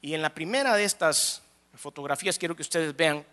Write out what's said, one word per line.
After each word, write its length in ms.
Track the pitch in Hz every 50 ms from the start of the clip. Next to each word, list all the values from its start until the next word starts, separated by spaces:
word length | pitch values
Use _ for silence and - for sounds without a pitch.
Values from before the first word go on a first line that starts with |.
Y 100 | - 139 156
en 60 | 156
la 140 | 156 151 -
primera 400 | 160 160 175 226 269 277 254 226
de 100 | 208 208
estas 580 | 202 - - 180 160 143 - - - - - _ _ _ _ _ _ _
fotografías 640 | - - 147 - 147 143 139 143 - - 190 175 -
quiero 160 | 180 165 170
que 80 | -
ustedes 320 | 151 - - 170 160 151 143
vean 300 | 135 165 156 147 147 147 _